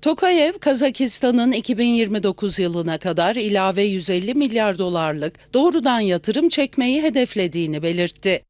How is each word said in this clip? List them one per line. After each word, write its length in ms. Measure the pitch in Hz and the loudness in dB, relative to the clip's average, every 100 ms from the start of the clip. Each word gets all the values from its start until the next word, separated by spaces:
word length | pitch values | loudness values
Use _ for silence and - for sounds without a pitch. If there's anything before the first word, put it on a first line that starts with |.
Tokayev, 520 | 294 330 370 349 302 | 0 2 2 4 2
Kazakistan'ın 960 | 381 - 269 269 - 262 - 254 247 240 | 0 0 2 0 0 -2 0 2 2 2
iki 260 | 233 - 214 | 0 -2 0
bin 100 | 240 | 2
yirmi 360 | 233 226 208 | 2 0 0
dokuz 360 | 196 185 208 - | -2 -2 -4 -2
yılına 380 | 180 170 170 160 | -2 -2 -4 -4
kadar 380 | 185 165 170 226 | -4 0 0 0
ilave 480 | 208 202 190 190 | 0 0 0 0
yüz 260 | 208 190 175 | 0 0 -2
elli 240 | 180 196 | -2 -2
milyar 440 | 262 277 226 214 180 | 0 0 0 -2 0
dolarlık 760 | 185 175 160 151 151 - - | -2 -2 -2 -2 -6 -8 -4
doğrudan 460 | 247 320 320 254 240 | 2 2 2 0 0
yatırım 500 | 208 175 - 220 330 | 0 0 0 0 2
çekmeyi 540 | 311 277 - 247 269 | 2 -2 0 0 2
hedeflediğini 800 | 311 262 247 208 185 165 165 151 | 0 0 -2 -2 -4 -2 -4 -2
belirtti. 600 | 165 175 175 - 196 175 _ | -2 -2 -2 -2 -2 -2 _